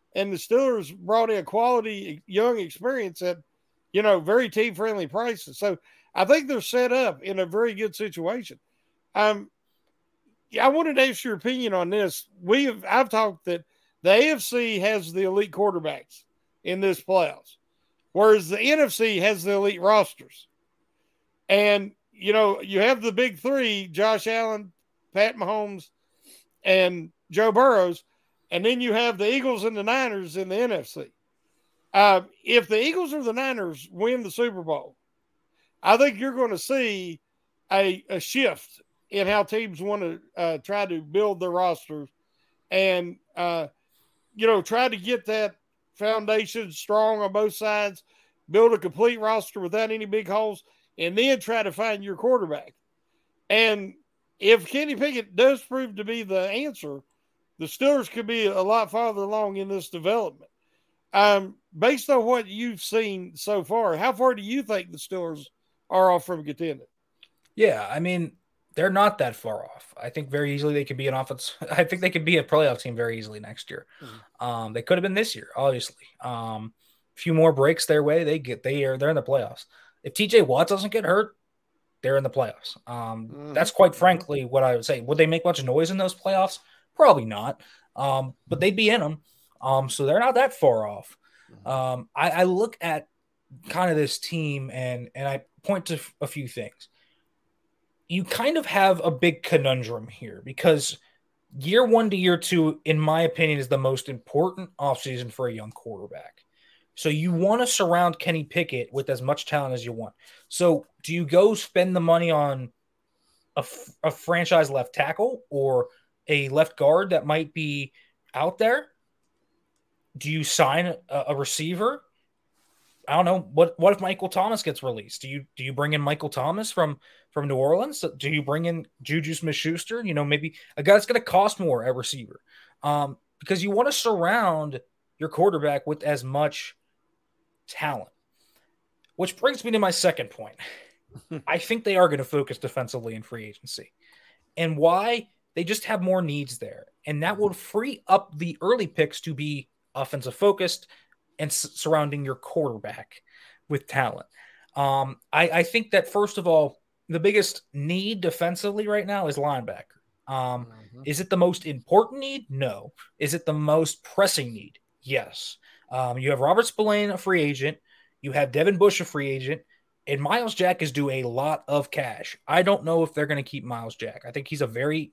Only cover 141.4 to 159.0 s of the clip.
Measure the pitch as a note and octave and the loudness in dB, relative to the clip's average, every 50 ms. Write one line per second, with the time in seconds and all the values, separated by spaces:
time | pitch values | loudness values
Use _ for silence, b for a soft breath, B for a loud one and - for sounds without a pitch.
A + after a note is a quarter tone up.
141.4 | - - D#3 E3+ - - A3+ A3+ A3+ G#3 G3 F#3 F3+ E3 D3 C3+ C3 - - C#3+ | -4 -4 -4 -2 -2 -4 -6 -4 -2 0 4 6 6 6 4 2 -4 -2 -2 -2
142.4 | C3+ - C3 - - B2 - C#3 B2+ A2+ - B2+ A2+ A#2 A2+ A2 A2 - B2 A2+ | -2 -4 -6 -8 -8 -8 -6 -6 -6 -6 -8 -10 -10 -10 -12 -12 -14 -14 -16 -16
143.4 | G#2+ G#2+ G#2 _ - C3 - - - - _ _ b b b b b b b b | -16 -16 -18 _ -16 -14 -14 -14 -14 -18 _ _ b b b b b b b b
144.4 | b b _ - E3 D#3+ D#3+ D3 D3+ E3 F3 F#3+ G3+ A#3 A#3+ A#3 A3+ _ _ _ | b b _ -4 -2 -2 0 4 4 4 6 4 2 0 0 -2 -4 _ _ _
145.4 | _ _ - E3 F3 E3 G#3+ G#3+ - - A3 G3+ F3+ F3+ F#3 F#3 F3 D#3 C#3+ D3 | _ _ -8 -6 -4 -4 -4 -4 -4 -4 -4 -2 0 0 0 0 0 -2 -4 -6
146.4 | C#3+ C3 - - - - - - - _ _ _ - D3+ D3+ D3 D#3 F3+ G#3 G3 | -6 -8 -10 -14 -14 -14 -16 -16 -20 _ _ _ -10 -8 -6 -4 -2 -2 -2 0
147.4 | G#3 G3+ F3+ - - - - G#3 A#3 C#4 B3 - _ - F#3 F#3+ F#3+ - - D3 | 0 -2 -2 -4 -12 -8 -6 -4 -4 -6 -8 -8 _ 2 2 2 2 0 -10 -8
148.4 | F3 E3+ D#3 - D#3+ F#3 A#3+ B3 G3+ D#3+ - - D#3 D3 - - - E3 D3+ C3 | -6 -6 -6 -4 0 0 0 0 0 -2 0 0 0 0 -2 -8 -10 -10 -8 -6
149.4 | D3+ D3+ D3 C#3 B2+ _ _ _ _ _ - C#3 C3+ - - C#3 B2 C3 A2+ - | -6 -6 -6 -8 -10 _ _ _ _ _ -10 -8 -8 -6 -8 -8 -8 -8 -4 2
150.4 | G3+ G3+ G3 G3 F#3+ E3+ - - _ - b b b b b b _ _ _ - | 2 2 4 2 0 -4 -4 -6 _ -18 b b b b b b _ _ _ -8
151.4 | D#3 D3 - - - D3+ - - - D#3 D#3+ D#3 D3 D3 C#3+ C#3+ C#3+ C3+ C3 - | -6 -4 -4 -4 -6 -6 -8 -6 -2 2 2 2 2 0 -2 -6 -6 -6 -8 -10
152.4 | - - - E3+ D3+ C3+ A#2 G#2+ G2 - A2 - A2+ - - - _ b b b | -10 -6 -4 -2 -2 -2 -4 -8 -10 -12 -14 -14 -16 -20 -20 -20 _ b b b
153.4 | b b b b b - D3+ C3+ - - - C3+ C3 A2+ - - - _ b b | b b b b b -6 -6 -6 -6 -4 -2 -2 -2 -2 -4 -8 -14 _ b b
154.4 | b b b b b b b C#3 C#3+ C#3 C3+ C3+ C3+ C3 C3+ - _ _ - D3+ | b b b b b b b -2 0 2 2 0 0 -2 -6 -12 _ _ 0 2
155.4 | E3+ E3+ D#3+ E3+ E3+ - - A#3 A3 - - F#3+ - - - G#3 G#3 G3+ - G#3 | 2 2 2 2 0 0 0 -4 -2 2 2 2 2 2 0 -2 -2 -2 -2 -4
156.4 | E3+ F3 E3 D#3 D3+ C#3 - _ _ _ _ _ _ - E3 E3 D#3+ G3+ G#3 G#3+ | 0 4 4 4 4 2 -2 _ _ _ _ _ _ -6 -4 0 2 2 4 2
157.4 | F#3+ - - - - _ - C#3+ C#3+ D3+ F3 F#3 G3 G#3 A3+ G3 F3 E3 E3 - | 2 0 -2 -10 -14 _ -10 -6 -4 -4 -2 -2 -4 -4 -6 -4 -4 -4 -2 -2
158.4 | E3+ E3+ F3+ F3 - G3+ G3+ G#3+ A3 G#3 G#3 G#3 | -2 -4 -2 -4 -6 -6 -4 -4 -4 -2 -2 -2